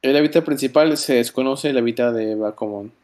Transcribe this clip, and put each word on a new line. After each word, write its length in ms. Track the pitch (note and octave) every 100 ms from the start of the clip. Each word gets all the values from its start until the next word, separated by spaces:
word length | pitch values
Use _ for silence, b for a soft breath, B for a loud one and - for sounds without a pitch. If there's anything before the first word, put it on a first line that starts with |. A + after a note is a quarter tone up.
el 140 | C3+ C#3+
hábitat 280 | D3+ D#3+
principal 520 | D#3 C#3 C3+ D3+ D#3+ D3
se 160 | -
desconoce, 560 | B2+ A#2 - C3 C3+ D3+
el 80 | C3
hábitat 360 | A#2+ A#2 A#2+
de 200 | A#2 A2
Bakomon. 580 | G#2+ G#2+ G#2+ A2 G2+ G#2 _